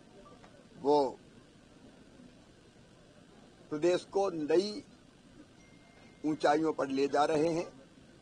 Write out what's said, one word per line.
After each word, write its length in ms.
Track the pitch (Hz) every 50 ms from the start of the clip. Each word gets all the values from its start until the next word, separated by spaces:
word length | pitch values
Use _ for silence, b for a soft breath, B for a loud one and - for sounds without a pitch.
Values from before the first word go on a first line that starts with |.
| - - - - - - - - - - - - - - - 98
वो 380 | 123 143 147 147 135 117 - - - - - - - - - - - - - - - - - - - - - - - - - - - - - - - - - - - - - - - - - - - - - - - - - - - -
प्रदेश 340 | 151 151 160 175 180 165 -
को 260 | - - 196 196 190
नई 520 | 170 156 151 139 160 180 202 208 208 - - - - - - - - - - - - - - - - - - - - - - - - - - - - - -
ऊंचाइयों 460 | 151 151 - - 151 151 160 160 156
पर 160 | 151 - 139 135
ले 200 | 135 135 139 131
जा 160 | 135 143 147
रहे 240 | - - 143 156 170
हैं। 240 | 160 170 190 - - - - - - - - - - -